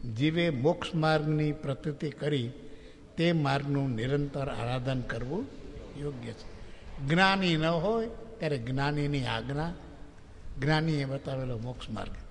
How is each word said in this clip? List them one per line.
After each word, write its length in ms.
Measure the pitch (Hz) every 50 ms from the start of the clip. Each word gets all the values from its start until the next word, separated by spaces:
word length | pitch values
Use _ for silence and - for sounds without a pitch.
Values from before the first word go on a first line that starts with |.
| - 120 110
જીવે 320 | 113 143 156 156 170 170 170
મોક્ષ 460 | 151 120 123 160 175 175 - - -
માર્ગની 560 | 160 156 156 156 151 147 156 151 151 151 147
પ્રતીતિ 580 | 147 147 - 139 135 - - 160 143 143 170 147
કરી 420 | - - - 156 147 135 117 120 127 - - - - - - - - - - - -
તે 140 | - 165 170
માર્ગનું 580 | 170 165 147 135 135 143 139 143 139 139 139 135
નિરંતર 600 | 120 110 113 131 143 143 143 139 - 143 135 139
આરાધન 520 | 131 - 113 120 127 131 123 135 131 127
કરવું 460 | 117 - 120 117 120 123 151 202 277 277 - - - - - - - - - 143
યોગ્ય 320 | 143 147 139 123 117 113
છે. 220 | 113 - - - - - - - - - - - - - 139
જ્ઞાની 480 | 135 165 175 190 190 190 190 190 175 165
ન 80 | 156 156
હોય 440 | 165 170 165 156 202 226 226 220 226 - - - - - -
ત્યારે 180 | 165 156 147
જ્ઞાનીની 680 | 123 113 120 131 135 139 147 147 147 143 143 147 139 127
આજ્ઞા, 480 | 113 113 113 117 127 139 143 156 175 180 - - - - - - - - - - - - - - - - 139
જ્ઞાનીએ 460 | 131 147 156 156 156 165 156 147 139
બતાવેલો 520 | 135 135 135 - 143 135 131 131 127 123
મોક્ષ 320 | 110 113 123 127 - - -
માર્ગ. 220 | 110 98 95 - - - - -